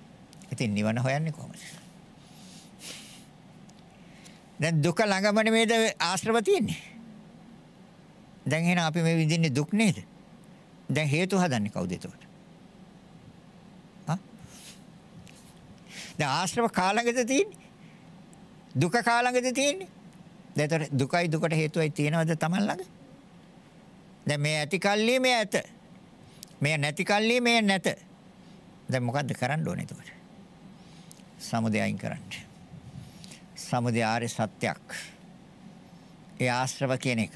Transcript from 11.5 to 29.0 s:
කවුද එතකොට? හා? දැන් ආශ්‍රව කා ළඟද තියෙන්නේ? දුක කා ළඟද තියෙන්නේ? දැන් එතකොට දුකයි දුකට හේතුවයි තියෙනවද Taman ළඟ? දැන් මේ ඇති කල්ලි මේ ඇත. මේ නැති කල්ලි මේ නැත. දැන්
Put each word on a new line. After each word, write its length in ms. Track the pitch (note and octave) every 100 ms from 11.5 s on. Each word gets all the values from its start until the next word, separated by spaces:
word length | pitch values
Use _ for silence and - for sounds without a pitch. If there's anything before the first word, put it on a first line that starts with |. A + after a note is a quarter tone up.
| A#2+ G#2
කවුද 220 | G2 F2
එතකොට? 300 | F2 - - - - - - - - - - - - - - - - - - - -
හා? 140 | - F#3 - - - - - - - - - - - - - - - - - - -
දැන් 160 | - C#3+
ආශ්‍රව 400 | D3+ F#3 A#3 A#3
කා 220 | G3 F#3
ළඟද 340 | G#3+ A#3+ B3 A#3
තියෙන්නේ? 340 | C4+ G4+ - - - - - - - - - - - -
දුක 180 | C3 E3+
කා 260 | A#3+ A#3 A#3
ළඟද 320 | B3 B3 B3+
තියෙන්නේ? 360 | B3 C#4+ F#4+ F#4+ - - - - - -
දැන් 160 | - D3
එතකොට 320 | D#3+ D3+ C#3
දුකයි 300 | C3+ F3 F3
දුකට 260 | D#3 E3
හේතුවයි 360 | D#3+ D#3 E3 D#3
තියෙනවද 440 | D3 D3 E3 D#3+ D#3+
Taman 260 | D#3+ F#3+
ළඟ? 260 | G3+ F4+ F#4 - - - - - - - - - - - - -
දැන් 180 | - D3
මේ 180 | D3+ D#3
ඇති 200 | D3+ F#3
කල්ලි 380 | G3+ G#3 A3+ B3+
මේ 180 | B3+ A#3+
ඇත. 280 | G#3 F#3+ - - - - - - - - - -
මේ 220 | C#3+ D#3
නැති 260 | C#3+ D3+
කල්ලි 360 | F#3+ G#3 A3 B3
මේ 220 | A#3 A#3
නැත. 240 | G#3 G3 - - - - - - - - - -
දැන් 180 | - B2+